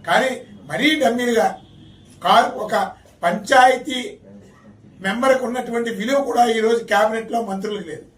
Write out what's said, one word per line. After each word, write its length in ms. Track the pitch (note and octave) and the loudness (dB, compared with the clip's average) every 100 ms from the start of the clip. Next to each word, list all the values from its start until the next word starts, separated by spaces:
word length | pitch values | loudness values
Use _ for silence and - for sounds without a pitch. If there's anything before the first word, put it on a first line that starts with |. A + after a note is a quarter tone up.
| - | 0
కానీ 340 | G3 C4 B3 - - | 0 0 -6 -12 -20
మరీ 360 | C#3 D#3+ C#4+ D4+ | -10 -2 0 2
డమ్మీలుగా 580 | B3 A#3+ B3 A3+ G#3+ - - - - - - - | 0 0 0 2 0 -2 -18 -20 -20 -20 -20 -6
కారు, 340 | F3+ G#3+ B3 - | 4 4 4 -4
ఒక 340 | G#3 G3+ F#3+ - _ _ | -4 -2 -4 -8 _ _
పంచాయతీ 960 | F3 G#3+ - C4+ B3+ B3+ B3+ B3+ A3+ - - - - - - - - - | -4 -2 2 6 6 4 -4 -8 -8 -14 -20 -20 -20 -20 -20 -20 -20 -8
మెంబర్కి 440 | F#3+ A3+ C4 C4 | -6 0 2 2
ఉన్నటువంటి 460 | A#3+ B3+ A#3+ A#3 A#3 | 0 -6 -6 -4 -4
విలువ 320 | F#3+ A3 C#4 | -6 -2 0
కూడా 240 | C4+ A#3+ A#3+ | 0 2 2
ఈరోజు 380 | A3+ A3 A#3 | 2 0 0
క్యాబినెట్లో 580 | - G#3 A3 A3+ A3 A#3 | 0 0 2 -2 -4 -6
మంత్రులకు 460 | G#3 F#3+ G#3 G3+ D#3+ | -4 -6 -6 -8 -10
లేదు. 140 | D3 - | -14 -16